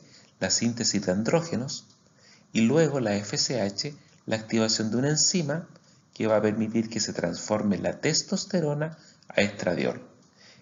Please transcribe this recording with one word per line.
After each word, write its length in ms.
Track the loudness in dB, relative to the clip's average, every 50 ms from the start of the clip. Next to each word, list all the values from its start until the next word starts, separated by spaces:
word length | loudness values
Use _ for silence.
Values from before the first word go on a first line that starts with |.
| -12 -18 -20 -20 -20 -20 _ -4
la 100 | -2 0
síntesis 560 | 0 2 0 0 0 0 -2 0 0 0 0
de 60 | 0
andrógenos, 760 | 0 0 0 2 2 0 0 0 -4 -6 -4 -6 -8 -10 -12 -16 -20 _ _ _ _ _ -20 -20 -20 -20 _ _ 0
y 80 | 2
luego 400 | 4 4 6 4 4 4 2 0
la 140 | 0 2 0
F 200 | 0 -2 -4 -4
S 240 | -2 -2 -2 0 -2
H, 340 | -2 -2 -2 -4 -6 -8 -8 -12 -18 _ -20 -16 -8
la 120 | -6 -4 -4
activación 520 | -4 -2 0 2 2 2 2 0 0 0
de 80 | 0 0
una 120 | 2 2
enzima 580 | 2 2 2 2 2 0 0 0 -2 -4 -6 -10 -16 -20 _ _ _ _ _ _ -6
que 140 | -2 2 4
va 100 | 4 4
a 40 |
permitir 480 | 4 4 2 2 0 0 0 0 0 0
que 120 | -2 -4
se 100 | -4 -4
transforme 680 | -2 -2 -2 -2 -2 -4 -4 -2 0 0 2 2 0 0
la 220 | 0 -2 -4 -2
testosterona 960 | -2 0 0 0 0 -2 -4 -4 -4 -2 -2 0 0 0 0 -2 -4 -4 -6 -10 -20 -20 -20 _ -16 -6
a 140 | 0 0
estradiol. 600 | 0 0 0 -2 -2 -2 0 0 0 -2 -2 -4 -8 -18 -20 -20 -20 _ _ _ -20 -20 -20 -20